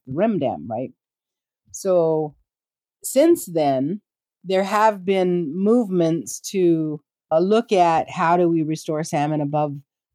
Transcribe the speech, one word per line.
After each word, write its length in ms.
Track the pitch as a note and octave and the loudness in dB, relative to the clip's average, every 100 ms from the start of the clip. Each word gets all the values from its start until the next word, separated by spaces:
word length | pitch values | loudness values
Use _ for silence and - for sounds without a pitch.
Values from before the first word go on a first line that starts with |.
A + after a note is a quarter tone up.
| - | -12
the 80 | |
rim 260 | C3+ A3 F#3+ | -4 -2 -2
dam, 280 | C3 F2 E2+ | -4 -6 -8
right? 220 | A2+ C3 _ _ _ _ _ _ _ _ | -10 -10 _ _ _ _ _ _ _ _
So 640 | - G3 F3+ D#3+ D#3 D3+ - _ _ _ _ _ _ | -8 0 2 2 0 -4 -10 _ _ _ _ _ _
since 420 | - C4 E4 E4+ - | -4 2 4 4 0
then, 540 | D#3+ C#3+ C3+ C#3 G3+ _ _ _ _ | -2 0 0 -2 -6 _ _ _ _
there 200 | F3+ F#3+ | -4 -2
have 400 | G3 G#3 A3 G#3 | 0 2 2 2
been 480 | F3+ F#3+ F#3 F3 D#3 | 0 0 2 0 -2
movements 840 | F3 G3+ B3 G#3 F#3 E3 E3 - - - | -2 2 2 2 0 0 0 -6 -12 -8
to, 500 | G3 F3 D#3+ D#3 D3+ _ _ - | 0 2 2 0 -6 _ _ -2
uh, 80 | D#3+ | 0
look 320 | F#3+ A3 A#3 | 2 2 2
at 380 | F#3+ E3+ D#3+ - | 2 4 2 -2
how 280 | E3+ E3+ F3 | -2 0 2
do 100 | F3 | 2
we 140 | E3 | 0
restore 420 | D3+ D#3 - D#3 | -2 -6 -6 -6
salmon 380 | D#3+ D#3 D3 D3+ | -4 -2 -2 -2
above 340 | C#3+ D3+ D3+ C#3+ - _ _ | -2 -2 -4 -6 -16 _ _